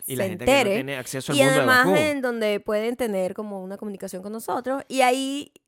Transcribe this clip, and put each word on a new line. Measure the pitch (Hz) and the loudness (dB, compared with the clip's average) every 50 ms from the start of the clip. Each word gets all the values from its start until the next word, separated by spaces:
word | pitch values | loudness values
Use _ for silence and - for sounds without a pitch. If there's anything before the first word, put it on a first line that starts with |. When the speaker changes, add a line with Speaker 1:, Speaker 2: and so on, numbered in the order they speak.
| - | -10
Speaker 1:
Y | - 135 | -6 -4
la | 127 123 | -2 -2
Speaker 2:
se | - | -2
Speaker 1:
gente | 180 90 123 | -2 -2 2
que | - | 4
no | 269 | 4
Speaker 2:
entere. | 277 247 202 196 | 4 4 2 0
Speaker 1:
tiene | 214 131 135 139 | 0 -2 -4 -6
acceso | 127 123 - - 131 127 - | -6 -8 -6 -8 -6 -4 0
al | - | 4
Speaker 2:
Y | 285 | 4
Speaker 1:
mundo | 269 269 262 | 6 6 6
de | 262 | 4
Speaker 2:
además | 262 254 254 247 254 | 4 6 6 6 6
Speaker 1:
Bakú. | 269 294 302 | 6 4 4
Speaker 2:
en | 311 302 294 277 | 4 2 0 -2
donde | 247 247 240 226 220 214 208 202 | -2 -4 -2 0 0 0 0 -2
pueden | - - 214 208 220 233 247 | -2 -2 -2 -2 -2 -2 -2
tener | - 254 220 202 190 185 185 196 | -2 -2 -2 -2 -2 -2 -4 -4
como | - 214 214 202 190 185 | -8 -10 -10 -10 -10 -10
una | 185 196 | -12 -12
comunicación | - - 214 196 185 - 190 - 208 185 | -10 -10 -10 -10 -10 -10 -10 -10 -10 -12
con | 208 214 | -10 -12
nosotros. | 226 - - - 269 233 254 269 277 - - | -10 -6 -6 -6 -4 -2 -4 -4 -4 -6 -4
Y | 247 262 | 0 2
ahí, | 254 247 254 269 269 269 277 285 - - _ _ _ | 4 4 4 2 -2 -4 -6 -6 -8 -12 _ _ _